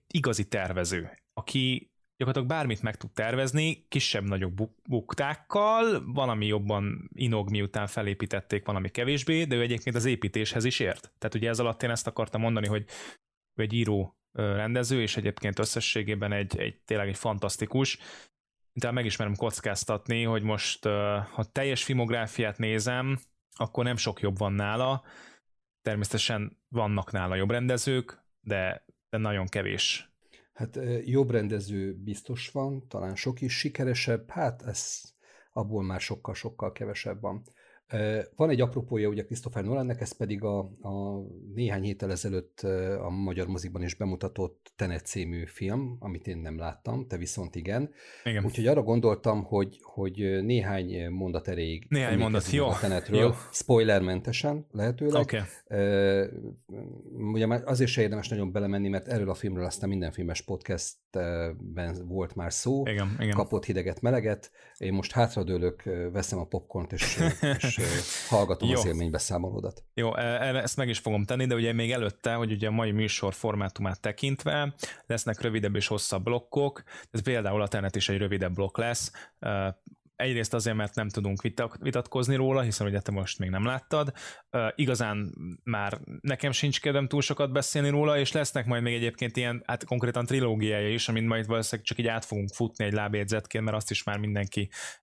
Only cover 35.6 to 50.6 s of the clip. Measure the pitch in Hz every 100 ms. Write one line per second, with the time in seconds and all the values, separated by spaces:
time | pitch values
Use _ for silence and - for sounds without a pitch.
35.6 | 104 107 92 92 - - - 98 - -
36.6 | 101 - 104 101 - 104 113 104 - _
37.6 | _ - - 110 107 107 - - 160 127
38.6 | 123 127 - 113 104 104 104 117 117 117
39.6 | 98 135 127 120 117 - 107 101 107 101
40.6 | 95 101 98 98 101 98 98 90 104 101
41.6 | 120 98 101 98 98 90 104 92 - -
42.6 | 98 92 95 98 90 92 95 90 90 92
43.6 | 90 90 87 - 101 90 95 - 90 -
44.6 | - - 92 80 - 101 85 85 82 -
45.6 | 95 120 131 120 101 85 - 85 80 80
46.6 | 82 - 117 123 123 90 87 - 87 87
47.6 | 85 117 147 - - - 117 107 101 117
48.6 | 113 143 110 117 113 104 113 107 95 101
49.6 | 98 - - - 95 95 98 95 107 120